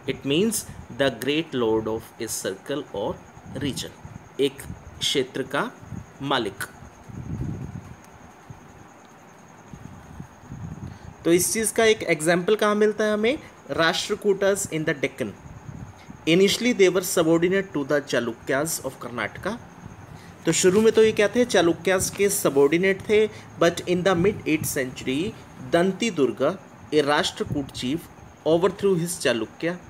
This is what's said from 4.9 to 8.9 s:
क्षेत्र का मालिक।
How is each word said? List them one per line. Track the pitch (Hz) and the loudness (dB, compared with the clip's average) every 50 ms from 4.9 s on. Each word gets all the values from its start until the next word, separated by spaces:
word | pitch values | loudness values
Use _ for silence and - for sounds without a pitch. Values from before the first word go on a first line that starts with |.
| - - | -12 -6
क्षेत्र | - - - 147 123 - - 131 131 - - | -4 -2 -2 -2 -2 -4 -4 -8 -6 -4 -4
का | 151 202 247 - - - - - - - - - - | -4 -4 -4 -8 -14 -16 -16 -14 -14 -16 -16 -14 -8
मालिक। | 135 143 139 127 110 98 - - - - - - - - - - - - - - - - - - - - - - - - - - - - - - - - - - - - - - - - - - - - - - - - | -4 -2 -2 -2 -2 -4 -6 -10 -12 -14 -14 -18 -20 -20 -20 -20 -20 -18 -16 -14 -12 -10 -8 -8 -8 -8 -8 -10 -10 -12 -14 -14 -16 -16 -20 -20 -20 -20 -20 -20 -20 -20 -20 -20 -20 -20 -20 -20 -20 -20 -20 -20 -20 -20